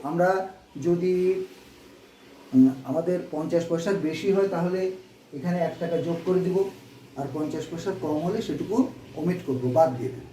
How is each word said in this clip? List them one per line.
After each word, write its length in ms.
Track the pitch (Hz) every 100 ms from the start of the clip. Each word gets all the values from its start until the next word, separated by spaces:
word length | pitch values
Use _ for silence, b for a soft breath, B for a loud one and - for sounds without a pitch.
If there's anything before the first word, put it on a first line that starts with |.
আমরা 260 | 139 170 180 190 190 - - 151 147
যদি, 300 | 175 185 180 185 190 - - - - - - - - - - -
উম, 160 | 131 131 131 -
আমাদের 280 | 151 170 180 -
পঞ্চাশ 300 | 151 156 170 165
পয়সার 280 | 165 185 202 156
বেশি 200 | 151 196 196
হয়, 140 | 190 175
তাহলে 260 | 175 185 185 - - - - 143
এখানে 200 | 175 175
এক 160 | 160 -
টাকা 160 | 170 165 165
যোগ 100 | 165 185
করে 120 | 180
দিব, 180 | 175 185 196 - - - - -
আর 60 | 135 156
পঞ্চাশ 280 | 151 156 -
পয়সার 240 | 170 196 180
কম 140 | 156 151 175
হলে 140 | 220 -
সেটুকু 280 | - 175 226 262 - - 165
ওমিট 200 | 156 175 -
করব, 160 | 123 127 156
বাদ 120 | 160 123
দিয়ে 140 | 120 -
দেব। 120 | -